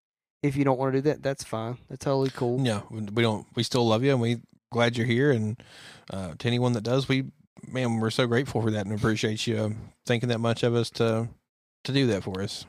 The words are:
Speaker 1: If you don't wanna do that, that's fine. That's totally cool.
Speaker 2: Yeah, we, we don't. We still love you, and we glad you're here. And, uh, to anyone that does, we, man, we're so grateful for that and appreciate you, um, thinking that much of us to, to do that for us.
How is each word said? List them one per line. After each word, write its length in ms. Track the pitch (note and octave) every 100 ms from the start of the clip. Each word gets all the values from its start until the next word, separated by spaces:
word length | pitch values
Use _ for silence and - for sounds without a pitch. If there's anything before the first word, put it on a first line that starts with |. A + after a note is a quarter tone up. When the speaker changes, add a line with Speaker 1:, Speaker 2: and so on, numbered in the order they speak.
| _ _ _ _
Speaker 1:
If 140 | D3 C#3
you 80 |
don't 160 | C#3 B2+
wanna 140 | C3+
do 80 | C3
that, 200 | D3 -
that's 220 | C#3 C3+
fine. 340 | - A2 A2+ A#2+ -
That's 140 | C3+
totally 280 | D3 C3+ C3+
cool. 340 | - B2 B2+ B2+
Speaker 2:
Yeah, 160 | G#2 -
we, 120 | A2
we 200 | G#2 A2
don't. 240 | A#2 G#2+ - -
We 60 |
still 240 | A2+ B2+ A#2
love 160 | A2
you, 80 | C#3
and 80 | C3
we 200 | A#2 A#2 - _ _
glad 260 | A#2 A#2+ A#2+
you're 80 | A#2
here. 260 | A#2 D3
And, 300 | A#2+ G#2+ A2+ - - - - -
uh, 220 | F#2+ F#2 -
to 80 | A#2+
anyone 260 | A#2+ B2
that 80 | A#2+
does, 240 | A2+ C3 C3
we, 180 | C3+ C3+ - _ - -
man, 320 | B2+ B2 A2+
we're 100 | A2
so 160 | B2 B2
grateful 340 | A#2+ C#3 A#2
for 100 | A2
that 140 | G#2+ G2
and 80 | G#2+
appreciate 500 | A2 G#2+ A2+ G#2+ -
you, 140 | A2
um, 180 | A2 G#2+ - - -
thinking 220 | A#2+ B2
that 100 | A#2
much 240 | A#2 A2+
of 100 | A#2+
us 160 | A#2+ A2+
to, 380 | - A2+ A2+ A2+ - _ _ _ _
to 80 | -
do 160 | C3+ B2+
that 160 | G2
for 180 | G2+ F#2
us. 240 | G2+ -